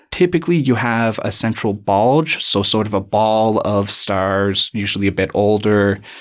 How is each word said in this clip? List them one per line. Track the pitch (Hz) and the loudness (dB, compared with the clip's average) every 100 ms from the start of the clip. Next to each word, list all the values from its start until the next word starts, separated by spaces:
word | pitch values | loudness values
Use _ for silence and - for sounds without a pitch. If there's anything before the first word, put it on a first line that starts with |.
| - | -10
typically | - 180 175 165 170 | 0 0 0 0 0
you | 131 117 | 2 0
have | 120 113 113 110 | 0 0 0 -2
a | 107 | -4
central | - 113 107 110 | -2 -2 -2 -4
bulge, | 104 - 98 113 143 160 - | -4 0 2 4 2 0 -2
so | - 101 | -2 0
sort | 101 110 107 | 0 0 0
of | |
a | 104 | -4
ball | 98 104 110 110 110 107 | -2 0 2 2 2 0
of | - 104 101 | 0 0 0
stars, | - - 98 95 98 101 90 - | -2 0 0 0 0 0 0 -2
usually | 110 101 - 98 | -4 -4 -2 -2
a | |
bit | 95 95 | 0 -2
older. | - 104 107 104 104 101 98 - - | 0 2 2 2 2 2 0 -6 -12